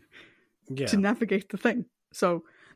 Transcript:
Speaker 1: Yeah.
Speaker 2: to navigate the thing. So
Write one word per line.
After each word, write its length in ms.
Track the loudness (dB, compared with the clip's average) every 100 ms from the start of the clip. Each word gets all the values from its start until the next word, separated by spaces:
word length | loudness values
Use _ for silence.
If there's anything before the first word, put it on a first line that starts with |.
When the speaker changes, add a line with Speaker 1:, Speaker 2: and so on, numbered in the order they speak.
| _ -20 -20 _ _ _ -10
Speaker 1:
Yeah. 200 | -6 0
Speaker 2:
to 100 | 2
navigate 520 | 2 0 0 -2 -2
the 80 | -2
thing. 280 | 0 0 -4 _ _
So 320 | -2 0 0 -4 _ -20